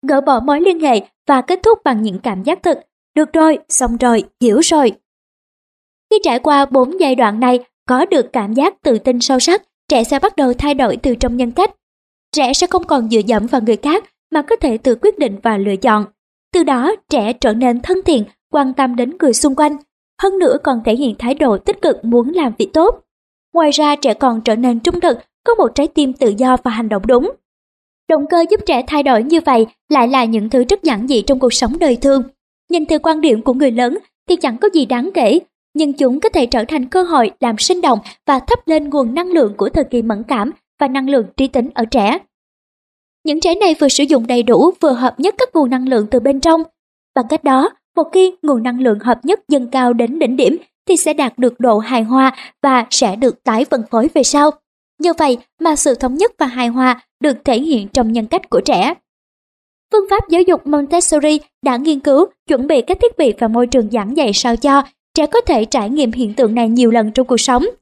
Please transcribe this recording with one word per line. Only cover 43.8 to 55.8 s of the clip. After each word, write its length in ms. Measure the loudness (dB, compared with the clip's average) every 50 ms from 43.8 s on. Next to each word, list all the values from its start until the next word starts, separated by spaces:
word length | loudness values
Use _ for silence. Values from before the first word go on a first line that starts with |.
| 2 0
sử 160 | 2 2 0
dụng 240 | 2 2 0 0 0
đầy 160 | -2 0 2
đủ, 280 | 2 4 4 4 4 2 _
vừa 120 | 0 0
hợp 280 | 0 2 -2 -2 -2 0
nhất 160 | -2 -2 0 0
các 120 | -2 0 _
nguồn 160 | 0 0 0
năng 200 | 0 -2 -2 0
lượng 180 | 0 0 0 0
từ 80 | 0 0
bên 200 | 2 0 -2 0
trong. 240 | 2 2 2 2 0 -4 _ _ _ _ _ _ _ _ _
Bằng 100 | -4 -4 -2
cách 140 | -4 -2 0
đó, 260 | 0 2 2 2 0 -4 _ _ _ _
một 80 | -4 -4 0 2
khi 200 | 2 2 2 2 _
nguồn 220 | -2 -2 0 0 0
năng 180 | -4 -4 0
lượng 180 | 0 0 0 0
hợp 260 | 0 -2 -2 -2 _
nhất 140 | -2 -2 -2 _ _
dâng 200 | -2 -2 -2 -2
cao 260 | -2 0 0 2 2
đến 260 | 0 0 -2 0 -2
đỉnh 180 | -2 -2 2 4
điểm 200 | 4 4 2 0 -6 _ _ _ _ 0
thì 100 | 0 0
sẽ 160 | 2 -2 -2
đạt 240 | 0 -2 -4 -2 0
được 220 | 0 0 0 _
độ 180 | 0 2 2 2
hài 260 | 0 -2 -2 -2 -2
hòa 320 | 0 2 2 2 2 0 -4 -16 -20 _ _ 0
và 220 | 2 2 2 0 0
sẽ 260 | -2 0 0 0 0
được 280 | 0 0 -2 -2 _ _
tái 220 | -2 0 0 0
phân 180 | 0 -2 -4 -4 -2
phối 180 | -2 0 0 0 2
về 100 | 0 0
sau. 280 | 2 2 2 2 2 0 _ _ _ _ _ _ _ _ _
Nhờ 140 | -2 -2 0 0
vậy 200 | 0 0 0 -2 -6 _ _ _
mà 160 | -2 -2 0
sự 200 | 0